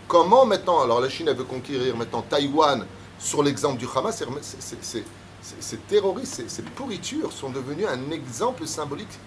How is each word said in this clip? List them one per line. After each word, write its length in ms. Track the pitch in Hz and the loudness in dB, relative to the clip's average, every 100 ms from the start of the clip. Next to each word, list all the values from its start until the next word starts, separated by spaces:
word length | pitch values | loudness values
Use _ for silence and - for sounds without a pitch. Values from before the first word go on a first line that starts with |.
| - | 4
comment 380 | 170 170 247 247 | 6 8 8 8
maintenant », 340 | 190 - 160 | 6 4 4
alors 180 | 123 117 | 4 4
la 100 | 135 | 2
Chine, 180 | - 160 | 0 0
elle 80 | 123 | 0
veut 80 | |
conquérir 520 | 131 131 127 135 127 113 | -2 -6 -4 -2 0 -2
maintenant 260 | 113 120 | -2 -4
Taïwan 640 | - 143 143 147 151 127 90 - - - | 0 0 2 4 4 4 -2 -12 -18 -8
sur 240 | - 147 | -2 2
l'exemple 340 | 143 143 147 127 | 2 2 0 0
du 100 | 123 | -2
Hamas, 220 | 131 202 - | 0 0 -2
c'est, 100 | 135 143 | -6 -8
c'est, 380 | - - - 117 | -10 -12 -12 -12
c'est, 240 | - 113 - - - - | -8 -8 -8 -14 -20 -18
c'est, 140 | - - | -16 -12
c'est 260 | - - - | -10 -10 0
terroriste, 480 | 202 196 185 - | 2 2 0 -4
ces, 140 | - 110 | -8 -8
ces 140 | - | -10
pourritures 720 | - - 262 196 - 302 - | -10 -10 -8 -8 -6 -4 -6
sont 180 | - 139 | -6 -8
devenues 360 | 131 127 147 202 | -6 -6 -4 -2
un 240 | 127 139 | -2 -4
exemple 560 | 160 127 113 233 247 156 | -6 -8 -4 -2 -2 -6
symbolique 520 | - 143 147 220 - | -6 -6 -8 -10 -16